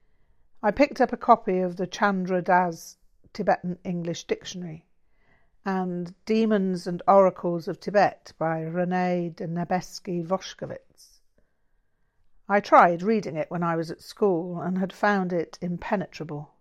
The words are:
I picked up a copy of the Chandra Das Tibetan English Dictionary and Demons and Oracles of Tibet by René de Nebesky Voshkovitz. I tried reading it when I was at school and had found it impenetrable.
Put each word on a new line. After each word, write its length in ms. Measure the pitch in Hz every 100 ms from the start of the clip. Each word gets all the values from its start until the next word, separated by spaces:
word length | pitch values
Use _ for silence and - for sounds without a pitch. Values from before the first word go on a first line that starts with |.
| _ _ _ _ _ -
I 80 | 214
picked 280 | 196 285 240
up 140 | 240
a 40 | 233
copy 420 | - 220 - 185
of 180 | 180 180
the 100 | 175
Chandra 540 | - 202 190 180 180
Das 560 | 175 180 180 165 - - _ _ _
Tibetan 440 | - 196 - 180 175
English 420 | 196 175 170 165 -
Dictionary 600 | 214 - 185 175 156 _ _ _ _ _ _ _ _ 196
and 480 | 185 180 175 175 - -
Demons 600 | 220 220 208 190 180 185
and 140 | 175 -
Oracles 600 | 196 185 185 180 170 160
of 120 | 160
Tibet 540 | - 202 165 - - -
by 240 | 160 160
René 720 | 160 175 175 180 180 180 170 160
de 120 | 175
Nebesky 800 | 170 170 185 - - - 175 165
Voshkovitz. 920 | 190 - - 131 - _ _ - _ _ _ _ _ _ _ _ _ _ _ _ - -
I 100 | 202
tried 440 | 202 294 180 170
reading 320 | 190 220 - 156
it 160 | -
when 120 | 170
I 120 | 170 165
was 160 | 165
at 100 | -
school 580 | - - 208 165 180 170
and 180 | 165 185
had 140 | 185
found 400 | - 208 202 180
it 260 | 175 - -
impenetrable. 880 | 180 175 - 202 156 - 156 147 151 _